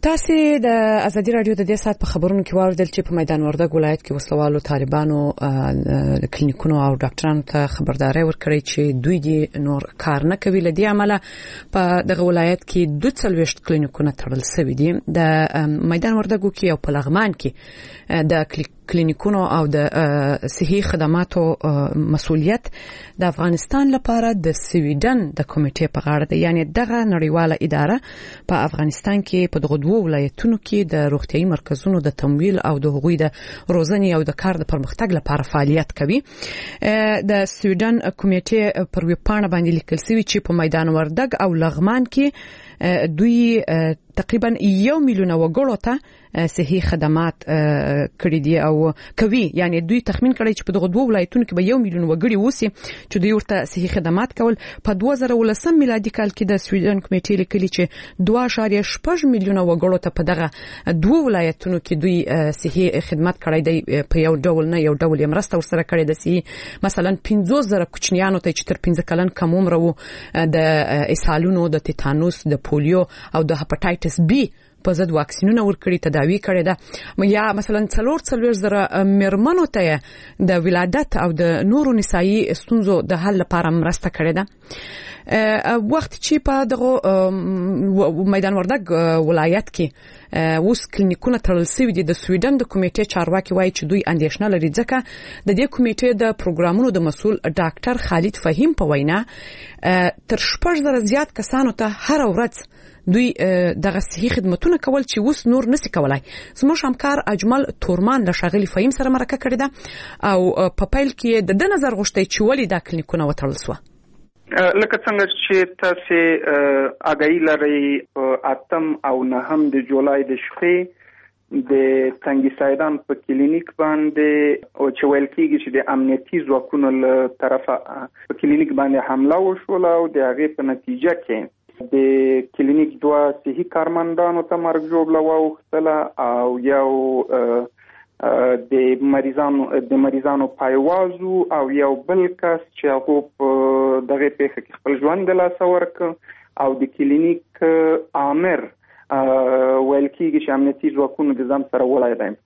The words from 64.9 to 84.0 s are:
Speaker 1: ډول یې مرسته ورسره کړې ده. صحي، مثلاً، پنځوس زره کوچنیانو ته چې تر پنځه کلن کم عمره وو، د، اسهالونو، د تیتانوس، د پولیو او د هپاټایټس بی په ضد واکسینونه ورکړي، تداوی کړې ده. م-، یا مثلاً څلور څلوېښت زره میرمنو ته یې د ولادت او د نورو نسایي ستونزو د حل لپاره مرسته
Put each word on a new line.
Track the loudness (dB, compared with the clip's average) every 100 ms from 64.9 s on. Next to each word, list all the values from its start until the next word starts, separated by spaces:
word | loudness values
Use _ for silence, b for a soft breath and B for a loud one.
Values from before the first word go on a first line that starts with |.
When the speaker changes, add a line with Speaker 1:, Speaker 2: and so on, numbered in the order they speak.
Speaker 1:
ډول | 2 0 2
یې | 0
مرسته | 0 -2 -4
ورسره | -2 -4
کړې | 0 0 0
ده. |
صحي، | -2 0 -2 -2 B B B
مثلاً، | -4 -2 -2 -2 0
پنځوس | 0 2 0 2
زره | 0
کوچنیانو | -2 -6 -2 0 2 0
ته | -2
چې | -4 -4
تر | -4
پنځه | -2 -2
کلن | -2 0 -2
کم | 0 0
عمره | 2 2 2
وو، | 2 -2 B B B -2 0
د، | 2 2 2 2 -2 0 0
اسهالونو، | 0 2 2 0 0
د | -2 -4
تیتانوس، | -4 -2 0 0 -2 -4
د | -4 -2
پولیو | 0 2 2 0 B B
او | -2
د | -2 -2
هپاټایټس | -4 -4 -2 -2 -4 0
بی | 2 2 0 b b b
په | -2
ضد | 0 0
واکسینونه | -2 -2 -2 0 2
ورکړي، | 0 -2 -2 -2
تداوی | 0 0 0 0 0
کړې | 0
ده. | 0 -2 B B B -2
م-، |
یا | 2 2 0
مثلاً | -2 -2 -2 2
څلور | 0 0 -2
څلوېښت | -2 0 0 0
زره | 0 0 0 2
میرمنو | 2 4 2 2 2 2 2
ته | 0
یې | 0 0 B B B B
د | 2 2 2
ولادت | 0 0 -2 -2 -2
او | -2
د | 0
نورو | 0 2 2 2 2
نسایي | 2 2 0 2 2 0
ستونزو | -4 -2 0 2 0
د | 0
حل | -2 0 0
لپاره | 0 0 0
مرسته | 0 0 -2